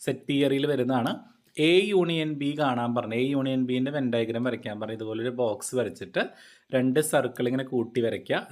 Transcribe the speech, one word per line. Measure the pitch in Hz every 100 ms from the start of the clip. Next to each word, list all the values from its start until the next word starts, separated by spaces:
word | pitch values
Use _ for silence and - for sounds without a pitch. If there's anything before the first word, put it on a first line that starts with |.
| -
സെറ്റ് | 123 -
തിയറിയിൽ | 139 139 139 147
വരുന്നതാണ്. | 135 127 131 123 240 - _ _ - 156
A | 180 214
യൂണിയൻ | 196 170 165 156 147
B | 143 147
കാണാൻ | 143 120 120 120
പറഞ്ഞു, | 110 113
A | 131
യൂണിയൻ | 139 135 131 127
ബീൻ്റെ | 127 131
Venn | 147 127
ഡയഗ്രം | 117 113 113 123
വരയ്ക്കാൻ | 117 113 104
പറഞ്ഞു. | 107 113
ഇതുപോലൊരു | 110 110 120 120
ബോക്സ് | 120 107 - 127
വരച്ചിട്ട് | 110 - 92 170 - - - - _
രണ്ട് | 131 127 135 151
സർക്കിൾ | 151 127 - 120
ഇങ്ങനെ | 131 131
കൂട്ടി | 123 113 127
വരയ്ക്കുക, | 113 98 - 151 214